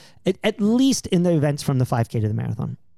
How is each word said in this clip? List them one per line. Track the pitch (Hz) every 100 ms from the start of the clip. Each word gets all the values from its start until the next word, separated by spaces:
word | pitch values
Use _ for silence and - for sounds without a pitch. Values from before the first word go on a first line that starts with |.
| - - -
at, | -
at | 208 214
least | 208 240 269 233 -
in | 180
the | 175
events | 160 147 147
from | - 131
the | 127
five | 123 117
K | 123
to | 107
the |
marathon. | 113 120 113 - 120 -